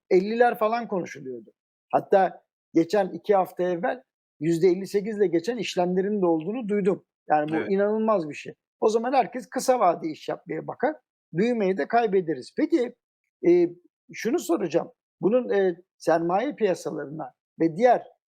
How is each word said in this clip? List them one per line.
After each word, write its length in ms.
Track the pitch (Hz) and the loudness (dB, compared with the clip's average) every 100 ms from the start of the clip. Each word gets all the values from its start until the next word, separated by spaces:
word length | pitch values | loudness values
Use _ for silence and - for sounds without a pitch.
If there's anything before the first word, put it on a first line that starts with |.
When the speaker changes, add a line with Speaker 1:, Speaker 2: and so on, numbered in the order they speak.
| _ | _
Speaker 1:
elliler 480 | 185 202 233 240 233 | 2 2 2 2 4
falan 300 | 214 233 226 | 0 -2 -4
konuşuluyordu. 640 | 196 - 139 131 120 - _ _ _ _ | -6 -6 -10 -14 -14 -16 _ _ _ _
Hatta 500 | 143 - 196 180 - _ _ _ | -4 2 4 4 -2 _ _ _
geçen 340 | 160 165 208 190 | 0 2 0 -2
iki 260 | 170 - | -4 2
hafta 280 | 196 180 - | 2 2 -2
evvel 400 | 180 170 254 254 - _ _ _ | -2 -2 -2 -6 -10 _ _ _
yüzde 280 | 151 165 185 | -2 2 2
elli 180 | 180 190 | 2 0
sekiz 300 | 202 202 208 | -4 -4 0
ile 100 | 190 | 0
geçen 300 | 165 170 240 | 0 -2 -4
işlemlerin 680 | 175 190 180 185 190 214 | -4 -2 0 0 -2 0
de 40 | 175 | 2
olduğunu 420 | 160 160 240 208 | 0 -2 -6 -4
duydum. 360 | 208 196 180 - _ - | 0 0 -2 -6 _ -2
Yani 240 | 151 151 | 0 0
bu 40 | 160 | -2
Speaker 2:
Evet. 140 | - | -2
Speaker 1:
inanılmaz 580 | 196 208 220 220 208 156 | 0 0 0 0 0 -2
bir 60 | |
şey. 200 | 143 - - _ _ | -10 -14 -18 _ _
O 80 | 220 | 0
zaman 240 | 226 240 | 0 0
herkes 340 | 269 208 254 - | 0 0 -4 -8
kısa 340 | 254 254 254 | -4 0 4
vade 280 | 185 165 160 | 4 2 -4
iş 200 | 147 - | -8 -8
yapmaya 380 | - - 160 143 | -10 -8 -10 -10
bakar. 280 | 139 277 302 _ _ _ | -4 -4 -4 _ _ _
Büyümeyi 460 | 156 233 240 185 190 | -2 0 2 0 -2
de 100 | 208 | 0
kaybederiz. 680 | 233 226 190 165 135 117 - | 0 2 0 0 -6 -6 -4
Peki, 380 | 311 330 240 - _ _ _ _ 170 | 0 0 -2 -6 _ _ _ _ 4
e, 200 | 175 170 175 _ _ _ | 4 4 -2 _ _ _
şunu 260 | - 220 311 | -10 -4 -4
soracağım. 500 | - 320 175 160 - - _ _ | -2 -2 0 -2 -4 -10 _ _
Bunun, 300 | 185 247 226 | 0 0 0
e, 260 | 196 190 170 _ _ | 0 0 -2 _ _
sermaye 560 | - 165 170 190 269 | 0 0 2 -2 -2
piyasalarına 760 | - 208 170 156 151 143 156 135 - _ - | -2 -2 -2 -6 -8 -10 -10 -14 -16 _ -2
ve 160 | 165 160 | -2 2
diğer, 260 | 247 202 - _ _ _ | 4 4 0 _ _ _